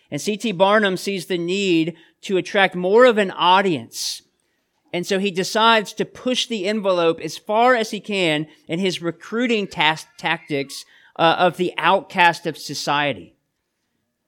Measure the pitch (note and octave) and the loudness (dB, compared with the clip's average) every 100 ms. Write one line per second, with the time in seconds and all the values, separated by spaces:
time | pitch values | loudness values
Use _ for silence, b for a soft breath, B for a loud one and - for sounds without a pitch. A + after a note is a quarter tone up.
0 | b D3 G#3 G#3+ A#3 F3 F#3+ G#3+ G3+ F#3 | b -6 -4 -4 -4 2 4 4 2 -2
1 | - G3 D#3+ F3+ E3+ G3 G3 E3 D#3+ E3 | -4 -8 -6 -6 -2 -2 0 0 0 -6
2 | b b - F#3 E3+ G#3 F#3+ F3+ F3+ G#3+ | b b -4 -2 0 0 0 0 2 6
3 | B3+ G#3+ G3 C#3 E3+ F#3 G3 D3 A2+ - | 6 6 0 0 4 4 4 -2 -6 -10
4 | - - - _ _ _ _ _ _ F3 | -8 -10 -14 _ _ _ _ _ _ -8
5 | E3+ G3 G3+ F3 F3+ A3 A3+ A3+ G#3 - | -2 -2 0 -2 -2 2 4 4 0 -6
6 | F#3+ - B3+ B3 - A3+ F3+ G#3+ G3 F3+ | -8 -6 -4 -2 -4 -4 -2 -2 0 2
7 | E3 E3 D#3+ - - G#3+ B3 B3 A3 G#3 | 0 0 -6 -12 -4 2 4 2 0 -8
8 | - G3 F3 D3+ D#3 b b D#3+ F#3+ D3 | -6 -2 0 0 -4 b b -4 -2 -2
9 | E3+ E3 - A3 B3 A3 G3 F3+ D3+ D#3 | -6 -8 -8 -4 0 0 -2 0 0 0
10 | - - E3+ E3 - C#3+ C#3 - - b | -8 -10 -6 -6 -4 -6 -6 -12 -18 b
11 | b - E3 - F3+ D3+ F3+ - D#3+ F#3+ | b 0 2 4 0 0 -4 0 2 2
12 | C#3+ F#3 F3 D#3+ E3+ D3 - C#3 - D3 | 0 4 4 4 -6 -8 -10 -8 -4 -2
13 | D3 - - _ _ _ _ _ _ _ | -2 -4 -12 _ _ _ _ _ _ _
14 | _ _ | _ _